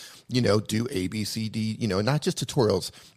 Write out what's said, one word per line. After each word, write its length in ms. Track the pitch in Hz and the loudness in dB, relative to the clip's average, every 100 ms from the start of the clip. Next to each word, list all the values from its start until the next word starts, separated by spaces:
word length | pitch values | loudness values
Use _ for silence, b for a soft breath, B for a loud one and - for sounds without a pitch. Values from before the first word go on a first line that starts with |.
| B B - | B B -2
you 120 | 123 | 2
know, 180 | 110 107 | 4 2
do 300 | 104 107 117 | 2 -2 0
A, 160 | 95 90 | -2 -2
B, 160 | 110 | -2
C, 260 | 101 110 110 | -4 -4 -4
D, 260 | 113 110 110 | -2 -2 -2
you 80 | 113 | 0
know, 140 | 95 | 2
not 220 | 110 151 | 2 0
just 220 | 190 - | 0 -4
tutorials. 460 | 139 151 107 92 - b b | -2 2 4 2 -2 b b